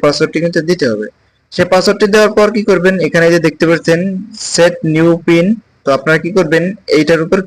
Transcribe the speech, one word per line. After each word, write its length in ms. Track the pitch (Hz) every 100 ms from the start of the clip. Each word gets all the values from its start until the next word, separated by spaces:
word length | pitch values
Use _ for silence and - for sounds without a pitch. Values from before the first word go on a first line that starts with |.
পাসওয়ার্ডটি 360 | 147 143 156 156 170
কিন্তু 140 | 170 156
দিতে 160 | 175 131
হবে। 160 | 107 104 - _ _ _
সেই 160 | - 180
পাসওয়ার্ডটি 340 | 185 185 202 214
দেওয়ার 180 | 208 208 -
পর 100 | 208 233
কি 60 | 214
করবেন? 260 | 185 180 190 156
এখানে 180 | 170 170
যে 60 | 170 160
দেখতে 180 | 151 165
পাচ্ছেন 300 | 165 165 165 190 190 - - -
সেট 220 | - 170 170 160
নিউ 160 | 156 165 165 165
পিন, 200 | 170 180 226 - _
তো 60 | - 135
আপনারা 200 | 156 160
কি 60 | 165 190
করবেন? 260 | 165 160 175 - - 147
এইটার 220 | 151 165 160
উপর 120 | 190